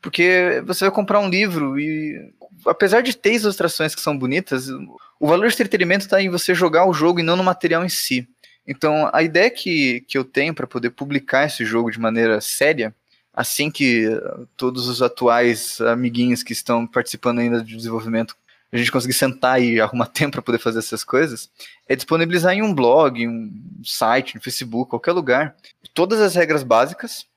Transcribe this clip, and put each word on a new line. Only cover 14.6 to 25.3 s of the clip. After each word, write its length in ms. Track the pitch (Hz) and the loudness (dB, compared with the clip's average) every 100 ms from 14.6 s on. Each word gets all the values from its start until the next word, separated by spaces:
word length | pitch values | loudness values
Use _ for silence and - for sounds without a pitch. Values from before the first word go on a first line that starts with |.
| 127 127 123 | -4 -4 -6
os 120 | 120 | -2
atuais 800 | 123 - 123 117 120 113 - - | -2 2 2 4 4 0 -6 -2
amiguinhos 600 | 117 117 123 117 123 120 | 0 0 -2 0 0 0
que 100 | - | -4
estão 320 | 117 - 117 | -10 -2 -2
participando 540 | 117 123 113 - 123 120 | 0 -4 -4 -4 -2 0
ainda 200 | 120 120 | 0 -2
do 60 | |
desenvolvimento, 720 | 113 113 113 113 110 113 113 - _ _ _ | -4 -12 -8 -6 -4 -4 -4 -8 _ _ _
a 40 | 120 | -2
gente 140 | 120 | 0
conseguir 240 | 135 123 | 0 0
sentar 480 | 127 135 127 127 127 | 0 0 0 2 4
e 180 | 120 113 | 4 2
arrumar 260 | 107 120 110 | 2 0 -4
<laughs> 40 | |
tempo 220 | - 147 | -2 -2
pra 100 | - | -4
poder 160 | - 117 | -2 -2
fazer 220 | 120 113 | 0 -4
essas 240 | 110 110 | -6 -8
coisas, 440 | - 127 156 113 - _ - - _ | -2 0 0 -4 -16 _ -20 -20 _
é 60 | |
disponibilizar 580 | 135 - 165 165 175 180 | -4 0 0 2 2 2
em 100 | 190 | 2
um 120 | 214 | 0
blog, 480 | 160 120 139 147 120 | 2 4 6 4 0
em 60 | 117 | -6
um 240 | 117 110 104 - - | -6 -10 -14 -18 -16
site, 500 | 113 - 110 127 131 | -10 -2 2 2 -2
no 60 | 113 | -12
Facebook, 500 | - - 123 117 127 | -10 -10 -6 -6 -4
qualquer 220 | 117 - | -4 -2
lugar, 420 | 175 135 | -2 2